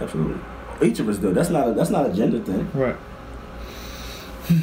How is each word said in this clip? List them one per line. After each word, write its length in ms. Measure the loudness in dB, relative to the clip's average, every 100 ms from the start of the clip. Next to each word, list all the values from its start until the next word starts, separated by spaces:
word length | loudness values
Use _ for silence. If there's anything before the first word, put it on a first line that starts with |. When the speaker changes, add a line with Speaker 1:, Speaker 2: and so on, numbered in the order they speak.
Speaker 1:
Absolutely. 400 | -4 0 0 -2 -8 -12 -12 2
Each 180 | 2 4
of 80 | 0
us 80 | 2
do. 160 | 2
That's 160 | 4 4
not 180 | 4 4
a, 40 |
that's 160 | 4 2
not 200 | 4 2
a 40 |
gender 260 | 4 2 2
thing. 300 | 0 -2 -2
Speaker 2:
Right. 220 | 0 0 0 -10 -14 -14 -14 -14 -12 -12 -12 -12 -12 -10 -12 -12 -12 2 2